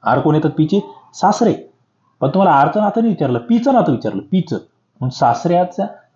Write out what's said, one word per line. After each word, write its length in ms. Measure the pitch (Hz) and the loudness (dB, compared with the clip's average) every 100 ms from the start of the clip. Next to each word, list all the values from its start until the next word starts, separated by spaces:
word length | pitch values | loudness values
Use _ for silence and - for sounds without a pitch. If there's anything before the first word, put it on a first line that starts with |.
आर 160 | 107 127 | -2 0
कोण 160 | 156 156 | 2 0
येतात? 160 | 156 | 0
पीचे 280 | 143 156 196 - - _ | 0 0 0 -4 -16 _
सासरे. 400 | - 185 208 226 127 - _ _ _ _ _ | -2 -2 2 0 0 -8 _ _ _ _ _
पण 100 | 139 | -2
तुम्हाला 220 | 180 190 | 2 2
आरचं 280 | 143 147 214 | 4 2 2
नातं 220 | 208 226 | -2 0
नाही 120 | 226 | 0
विचारलं, 260 | 190 139 120 | 0 0 -2
पीचं 340 | - 233 247 | 0 0 2
नातं 180 | 254 - | 2 2
विचारलं, 300 | 123 110 98 | 0 -2 -8
पीचं. 340 | - 190 175 110 | -2 -2 -2 -6
म्हणून 540 | - _ _ _ 127 | -8 _ _ _ -8
सासऱ्याच्या 760 | 127 131 117 175 175 180 - 196 - _ | 0 0 2 0 0 0 -2 -8 -8 _